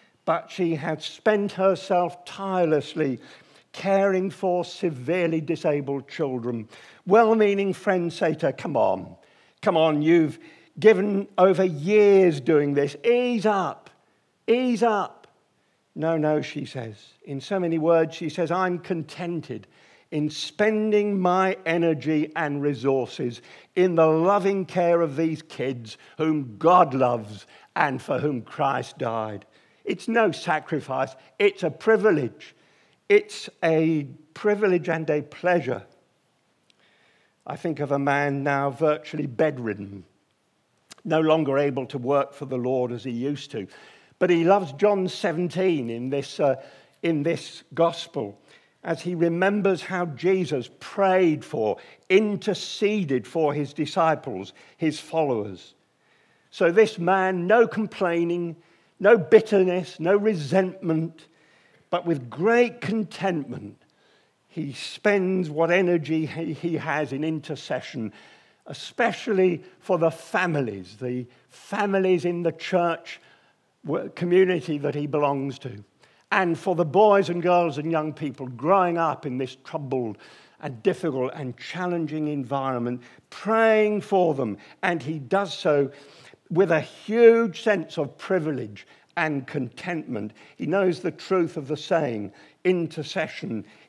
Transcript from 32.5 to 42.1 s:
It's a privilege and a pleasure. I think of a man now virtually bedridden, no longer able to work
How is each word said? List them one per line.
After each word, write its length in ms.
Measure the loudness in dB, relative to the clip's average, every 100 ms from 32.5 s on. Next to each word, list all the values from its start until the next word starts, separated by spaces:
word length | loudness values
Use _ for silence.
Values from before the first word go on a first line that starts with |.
| _ _ _ _ _ 2
It's 400 | 2 2 -14 -16 -4
a 460 | 0 2 2 0 -4 -12 _
privilege 540 | -4 -2 2 2 2 0
and 220 | -4 -2
a 140 | -2
pleasure. 600 | -4 -4 0 2 0 -6 -8 _ _ _ _ _ _ _ _ _ _ _ _ _ _ _ -14
I 120 | -8
think 240 | -6 -4
of 100 | -2
a 80 | 0
man 440 | 0 0 0 -2
now 260 | -2 0 -2
virtually 580 | 0 0 0 -4 -8 -6
bedridden, 800 | 0 0 0 -6 -6 -10 -14 -20 _ _ _ _ _ _ _ _ -14
no 160 | -2 0
longer 380 | 4 2 2 2
able 280 | 0 -2 -6
to 100 | -6
work 340 | 0